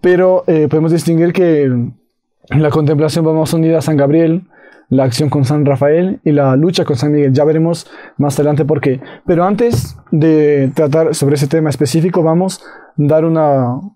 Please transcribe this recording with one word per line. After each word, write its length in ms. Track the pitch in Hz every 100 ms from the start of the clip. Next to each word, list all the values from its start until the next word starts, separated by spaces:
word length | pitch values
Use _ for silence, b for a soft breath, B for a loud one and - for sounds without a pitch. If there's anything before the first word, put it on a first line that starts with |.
pero, 420 | 185 180 185 185 -
eh, 200 | 160 151
podemos 220 | 156 160
distinguir 420 | 165 165 165 170
que 380 | 170 175 156 139 123 120 - _ _ _ _ _
la 200 | 143 151
contemplación 560 | 156 147 151 151 170 160
va 80 |
más 200 | 160 156
unida 240 | 170 160 160
a 20 |
San 160 | 147 151
Gabriel, 460 | 139 156 165 165 - B B B B
la 160 | 131 131
acción 240 | 117 151
con 140 | 147 131
San 200 | 147 143
Rafael 540 | 139 143 156 180 -
y 80 | -
la 240 | 147 139 131
lucha 280 | 170 185 175
con 100 | 143
San 180 | 147
Miguel. 200 | 147 143
Ya 100 | 131 147
veremos 440 | 160 165 165 - B B B
más 180 | 143 135
adelante 260 | 147 147 147
por 140 | 156
qué. 180 | 139 127 B B -
Pero 180 | 170 180
antes 520 | 208 240 233 - - -
de 600 | 165 160 156 151 143 135 131
tratar 400 | 151 160 160 151
sobre 200 | 139 147
ese 120 | 143
tema 220 | 165 156
específico, 520 | 135 147 165 175 180
vamos 400 | 160 165 185 -
a 320 | - - - -
dar 280 | 143 156 160
una 540 | 160 151 139 127 127 190